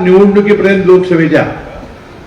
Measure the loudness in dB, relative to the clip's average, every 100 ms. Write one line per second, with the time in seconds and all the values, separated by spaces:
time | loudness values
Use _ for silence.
0 | 2 2 4 2 0 0 0 0 2 2
1 | 2 -2 0 -2 -2 -8 -16 -18 -18 -20
2 | -20 -20